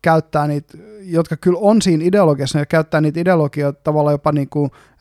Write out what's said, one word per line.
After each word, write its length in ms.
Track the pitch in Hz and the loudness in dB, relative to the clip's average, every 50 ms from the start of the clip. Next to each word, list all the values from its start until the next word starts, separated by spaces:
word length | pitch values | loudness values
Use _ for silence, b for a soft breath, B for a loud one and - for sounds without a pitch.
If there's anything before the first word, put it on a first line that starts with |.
| - | -2
käyttää 440 | 175 165 160 156 _ - 156 147 | 0 0 0 0 _ -4 -4 -2
niitä, 320 | 147 147 147 139 _ - 156 185 214 214 214 | -2 -4 -6 -8 _ -20 -20 -20 -20 -20 -20
jotka 360 | 196 185 170 165 165 - 165 | -14 -4 -2 -2 -2 -2 -4
kyllä 220 | - - 180 175 170 208 | -2 -2 -2 -2 2 2
on 200 | 202 220 226 - | 2 2 4 2
siinä 220 | 185 170 156 160 | 2 0 2 0
ideologiassa, 540 | 180 185 208 190 160 147 135 147 131 - 156 | 0 2 2 2 2 2 0 -2 -4 -2 -4
ne 80 | 143 | -4
käyttää 340 | - - 160 156 - - 156 | 0 0 -2 -2 0 -2 0
niitä 200 | 151 151 151 170 | 0 0 -2 -2
ideologioita 600 | 170 180 185 170 151 143 - 147 147 143 139 _ _ | 0 0 2 2 0 -2 -2 -4 -4 -4 -4 _ _
tavallaan 300 | 160 151 151 147 147 147 | -2 -2 0 0 0 0
jopa 180 | 147 _ 156 147 | 0 _ -2 -2
niinku 380 | 147 139 - - 147 143 135 b b b b b b | -2 -4 -4 -4 -4 -4 -4 b b b b b b